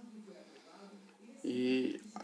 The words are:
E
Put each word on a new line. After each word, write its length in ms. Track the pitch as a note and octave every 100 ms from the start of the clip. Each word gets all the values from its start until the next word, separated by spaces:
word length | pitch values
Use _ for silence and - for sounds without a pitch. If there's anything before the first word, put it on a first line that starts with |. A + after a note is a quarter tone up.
| A3+ A3 G3+ F3+ F#3+ - - F#3+ G3 G3+ - - A#3+ -
E 560 | - B2+ B2+ C3 B2+ - - -